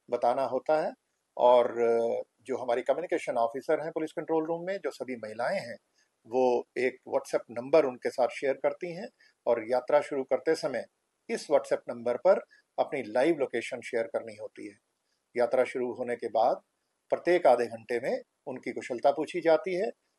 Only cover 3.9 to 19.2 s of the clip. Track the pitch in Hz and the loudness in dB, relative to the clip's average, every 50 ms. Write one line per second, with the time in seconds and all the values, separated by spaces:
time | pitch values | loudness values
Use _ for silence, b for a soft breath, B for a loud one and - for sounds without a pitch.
3.9 | 160 165 160 156 - 170 156 - 160 240 - - 170 170 175 180 196 190 - 139 | -6 -6 -6 -6 -6 -8 -4 0 0 0 0 0 -4 -6 -4 -6 -6 -6 -6 -8
4.9 | - - 127 123 127 117 110 107 107 110 120 147 190 190 131 120 110 - _ _ | -8 -8 -8 -8 -8 -8 -10 -10 -6 -4 -4 -2 -2 -4 -6 -8 -14 -16 _ _
5.9 | _ _ _ _ _ _ _ 113 117 127 127 127 123 120 - - _ - 127 127 | _ _ _ _ _ _ _ -2 2 2 4 4 4 2 0 -4 _ -2 -2 -2
6.9 | 127 - _ 123 120 135 - - - 147 - - 117 117 123 135 151 160 147 131 | -2 -4 _ -4 -4 -4 -2 -2 -2 -4 -4 -6 -10 -10 -2 4 4 4 4 4
7.9 | 123 120 - 120 - - 123 117 - - 143 135 135 135 - 143 143 - - 175 | -2 -4 -6 -4 0 0 0 0 0 -2 -2 -2 -2 0 -2 -2 -2 -4 -8 -10
8.9 | 165 175 220 - b b b b b _ _ 127 117 117 110 110 127 127 123 - | -10 -10 -12 -14 b b b b b _ _ 0 0 0 0 -2 -2 -2 2 2
9.9 | 147 147 139 - 147 139 131 - 135 127 - 160 160 - - 147 127 117 - - | 2 2 2 0 -4 -6 -2 -2 -2 0 2 0 0 0 -2 -4 -6 -6 -8 -10
10.9 | _ _ _ _ _ _ _ - 226 - - - 151 135 - - 143 - - - | _ _ _ _ _ _ _ -8 -8 -8 0 2 2 2 2 0 -2 -4 -4 -8
11.9 | 123 120 117 123 120 120 - 180 202 - - b b b b b _ - 131 - | -12 -6 -4 -4 -2 2 4 4 4 4 0 b b b b b _ -4 -4 -2
12.9 | 156 139 117 104 107 123 135 165 170 147 127 120 - 117 - - 135 120 113 - | -4 -6 -8 -2 0 2 2 2 2 0 -2 -2 -2 -4 -6 -6 -8 -10 -8 -4
13.9 | - 117 113 113 - 110 113 113 107 104 107 101 - - 104 104 104 _ _ _ | -4 -4 -4 -2 -4 -6 -6 -8 -12 -14 -16 -16 -14 -16 -16 -16 -16 _ _ _
14.9 | _ _ _ _ _ _ _ _ - 120 120 117 131 127 123 - - 135 123 123 | _ _ _ _ _ _ _ _ -2 -2 0 2 2 2 2 0 -2 -4 -4 -4
15.9 | 110 110 123 120 120 113 117 110 104 110 113 131 175 - - _ _ _ _ _ | -6 -6 -6 -6 -6 -6 -6 -2 0 2 2 2 2 -2 -6 _ _ _ _ _
16.9 | _ _ _ _ 139 131 - 165 180 175 175 147 123 120 120 117 117 113 113 - | _ _ _ _ -4 -2 2 2 2 6 6 6 6 6 4 -2 -4 -10 -6 -4
17.9 | 123 117 123 160 233 254 - _ _ _ _ 151 131 127 - 131 113 120 107 - | -4 -2 -2 -4 -4 -6 -8 _ _ _ _ -12 -12 -10 -10 -8 -8 -8 -8 -6
18.9 | 127 117 - 143 143 151 | -4 2 2 2 2 2